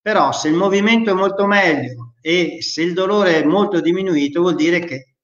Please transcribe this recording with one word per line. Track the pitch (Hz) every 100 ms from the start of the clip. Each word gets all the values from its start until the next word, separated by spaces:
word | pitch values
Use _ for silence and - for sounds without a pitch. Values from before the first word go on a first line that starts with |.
Però | 214 202 139
se | 131 156
il | 165
movimento | 196 196 214 233 226
è |
molto | 185 196 196 202
meglio | 202 185 147 127 - - _
e | 160 180 160 -
se | - -
il | 170
dolore | 175 190 208 190 160
è | 147
molto | 190 202 175
diminuito, | 156 180 190 156 143 151
vuol | 180 151
dire | 156 175
che | 170 135 - _